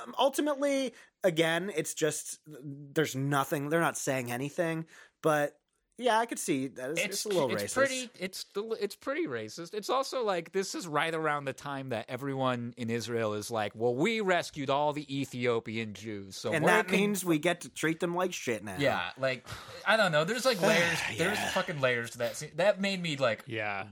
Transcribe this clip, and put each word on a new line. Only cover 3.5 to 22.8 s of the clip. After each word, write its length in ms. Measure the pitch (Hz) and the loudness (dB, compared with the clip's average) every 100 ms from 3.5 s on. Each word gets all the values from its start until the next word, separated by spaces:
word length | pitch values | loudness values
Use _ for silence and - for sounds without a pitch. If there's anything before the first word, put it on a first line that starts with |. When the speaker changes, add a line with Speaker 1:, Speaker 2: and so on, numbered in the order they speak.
| 156 143 | 0 2
Speaker 1:
they're 100 | 165 | 2
not 180 | 160 123 | 2 2
saying 340 | - 131 123 | 0 -2 -2
anything, 540 | 120 139 - 170 160 160 - - _ | -4 -4 -2 0 -2 -6 -14 -20 _
but, 340 | 160 151 147 - _ _ _ - | 2 2 2 -4 _ _ _ -2
yeah, 180 | 240 220 | 2 4
I 80 | 240 | 2
could 140 | 233 | -2
see 300 | - 143 135 | 0 0 -2
that. 200 | 120 127 | -6 -4
It's, 100 | 165 | -2
it's 60 | 196 | -2
Speaker 2:
It's, 160 | 196 220 | -2 0
Speaker 1:
a 40 | |
little 220 | 190 135 | 2 2
Speaker 2:
it's 140 | 120 101 | 0 -2
Speaker 1:
racist. 80 | - | 2
Speaker 2:
pretty, 340 | 269 262 247 - | 2 0 -6 -8
it's 260 | 185 - - - | -8 -8 -10 -8
the, 80 | 220 220 | -6 -4
it's 140 | 202 - | -4 -4
pretty 320 | - 285 330 | -6 -4 -2
racist. 480 | 120 110 135 170 214 | -4 -6 -10 -10 -8
It's 160 | 202 | -2
also, 320 | 262 269 269 220 | 0 0 -2 0
like, 260 | 180 165 | 0 -2
this 220 | 190 196 | -4 -4
is 140 | 320 180 | -6 -2
right 260 | 147 165 | 0 2
around 320 | 160 156 147 139 | 2 0 0 -2
the 80 | |
time 360 | 127 143 139 135 | -6 -8 -8 -4
that 160 | 110 - | -4 -4
everyone 640 | 127 139 135 131 123 120 120 | -6 -4 0 0 0 -4 -6
in 120 | 117 | -2
Israel 460 | 117 110 117 110 104 | -2 0 0 0 0
is 160 | 104 | -2
like, 220 | 113 104 107 | -2 -2 0
"Well, 180 | 120 | 0
we 260 | 123 185 226 | 2 2 2
rescued 520 | 196 175 147 - 135 | 2 2 0 -4 0
all 200 | 139 147 | 2 2
the 120 | 147 139 139 | 0 -4 -4
Ethiopian 720 | 135 123 123 117 117 110 113 | -4 0 2 2 0 -4 -4
Jews, 420 | 98 110 104 98 92 | -6 -8 -8 -10 -8
so 160 | - | -2
Speaker 1:
And 140 | 160 160 | 2 6
Speaker 2:
we're 60 | |
Speaker 1:
that 160 | 180 185 | 6 4
Speaker 2:
con-" 100 | 190 | 4
Speaker 1:
means 240 | 208 202 | 4 2
we 140 | 180 160 | 2 2
get 240 | 170 170 | 2 -2
to 80 | 127 | -6
treat 300 | - 156 165 | -2 -2 0
them 160 | 180 175 | -2 0
like 180 | 185 | -2
shit 300 | 180 - 110 | -2 -2 -2
now. 140 | 101 95 | -4 0
Speaker 2:
Yeah, 320 | 139 101 87 - | 0 2 -2 -2
like, 280 | 131 127 - - - - - | -2 -2 -6 -14 -14 -4 2
I 100 | 220 | 4
don't 160 | 196 | 4
know. 120 | 151 | 4
There's, 220 | 165 240 254 | 2 2 2
like, 140 | 220 | 4
Speaker 1:
<sighs> 20 | |
Speaker 2:
layers. 340 | 180 165 170 160 - | 4 6 4 2 -2
Speaker 1:
Yeah. 60 | 113 | 0
Speaker 2:
There's 200 | 170 214 185 | 0 0 0
fucking 280 | 190 185 156 | -2 -2 0
layers 300 | 131 120 117 | 2 2 -2
to 60 | 120 | -4
that 200 | 117 110 | -4 -4
scene. 120 | 151 151 | -8 0
That 260 | 185 196 | 2 2